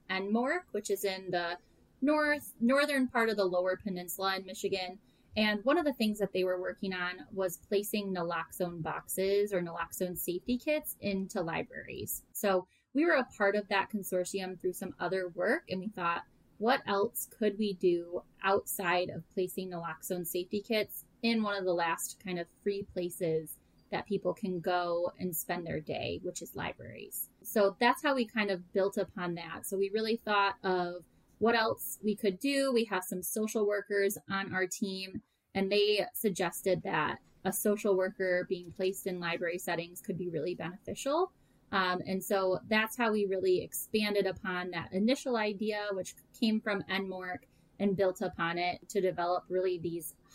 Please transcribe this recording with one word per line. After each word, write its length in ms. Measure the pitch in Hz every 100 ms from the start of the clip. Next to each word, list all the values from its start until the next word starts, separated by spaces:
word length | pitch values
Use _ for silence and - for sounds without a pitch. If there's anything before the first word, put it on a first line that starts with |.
| -
N 240 | 190 196
morc, 300 | 220 254 349 -
which 200 | 208 -
is 120 | 196
in 280 | 202 190 190
the 260 | 180 170 175 _ _ _ -
north, 540 | 269 302 302 294 - -
northern 460 | 233 269 294 277 254
part 220 | 240 226
of 80 | 208
the 60 |
Lower 320 | 190 175 185 185
Peninsula 520 | 202 180 180 - 190 190
in 80 | 185
Michigan. 540 | 202 196 190 180 190 _ _ _ -
And 300 | 214 208 220
one 140 | 311
of 60 | 294
the 80 |
things 260 | 262 214 214
that 120 | 196
they 120 | 185
were 180 | 185 180
working 320 | 180 180 196
on 200 | 185 180 185 -
was 240 | 190 190 175 -
placing 460 | 202 208 220 196
naloxone 720 | 180 170 165 165 - 175 170
boxes 680 | 160 151 - - 196 202 208
or 120 | 190
naloxone 520 | 170 170 165 - 180 170
safety 440 | - 175 - 247
kits 360 | 302 302 302 -
into 400 | 202 196 190 202
libraries. 800 | 165 160 160 147 - 127 - - -
So 340 | - 208 185 180 _ _
we 100 | 262
were 100 | 339
a 140 | 302 240 -
part 200 | 202 202
of 120 | 202
that 200 | 196 185
consortium 720 | 208 185 185 175 196 185 185
through 120 | 185
some 200 | 180 180 -
other 300 | 175 190 180
work, 340 | 175 185 302 -
and 100 | 190
we 80 | 185
thought, 340 | 214 269 170 - _ _ -
what 220 | 214 269 -
else 420 | 202 214 - - -
could 180 | 214 208
we 160 | 214
do 480 | 190 185 175 170 180 - -
outside 640 | 190 202 - - 180 180 180
of 180 | 160 -
placing 380 | - 185 - 185
naloxone 560 | 175 165 160 - 180 175
safety 340 | 180 180 208
kits 420 | - 220 208 - - _
in 180 | 226 226
one 160 | 208 202
of 80 | 180
the 80 |
last 480 | 175 170 175 - -
kind 140 | 185 175
of 80 | 170 _
free 240 | 208 196 196
places 640 | - 180 - 170 160 156 - _ _ -
that 160 | 175 -
people 300 | 202 185 180
can 240 | 190 180
go 520 | 165 180 175 170 175 -
and 180 | 185 175
spend 300 | - 175 170
their 140 | 156
day, 400 | 156 156 - 175
which 220 | 180 175
is 120 | 165 -
libraries? 760 | 165 - - 117 - - - _
So 340 | - 226 196 190
that's 240 | 240 -
how 100 | 302
we 140 | 269 226
kind 240 | 226 202
of 200 | 185 180
built 280 | 202 196 208
upon 340 | 185 - 175
that. 320 | 170 165 165 -
So 140 | 190
we 100 | 196
really 260 | 208 220 226
thought 400 | - 208 196 196
of 420 | 190 180 175 180 - _ _ -
what 160 | 214 240
else 420 | 220 - - -
we 140 | 208 202
could 240 | 208 185
do. 320 | 277 277 269
We 140 | 240 226
have 180 | 190
some 180 | - 185
social 460 | 180 226 214 233 208
workers 500 | 208 202 202 196 202 -
on 220 | 196 196
our 120 | 185 185
team, 560 | - 196 190 190 190 - _ _
and 160 | 196 196
they 360 | 208 208 208 -
suggested 720 | - 220 180 175 - 190 180 -
that 320 | 160 147 139 _ -
a 80 | 190
social 460 | 196 220 208 214 185
worker 480 | 185 - 190 180 180
being 240 | 185 175
placed 360 | 165 190 196 196
in 120 | 180
library 380 | 170 170 175 175
settings 420 | - 165 170 180
could 180 | - 170
be 120 | 180
really 260 | 160 160 170
beneficial. 800 | 170 185 - 208 277 302 370 _ _ _ -
Um, 260 | 196 185 180 165
and 160 | 190
so 360 | - 202 190 185 -
that's 260 | 214 220 -
how 160 | 233
we 140 | 214 202
really 360 | 190 185 180
expanded 640 | 160 - - 214 208 202 190
upon 460 | 185 185 180 180
that 220 | 175 -
initial 420 | 190 220 277 277 233
idea, 520 | 214 202 214 208 208
which 240 | 190 175 - - -
came 220 | 226 220
from 200 | 220 196 190
N 220 | 190 196
morc, 300 | 185 180 180 - _ _ -
and 200 | 202 185
built 240 | 190 185
upon 360 | 185 - 170 170
it 300 | 175 175 -
to 120 | 208
develop 420 | 185 170 175 180 -
really 300 | 185 185 180
these 340 | 170 165 160 - _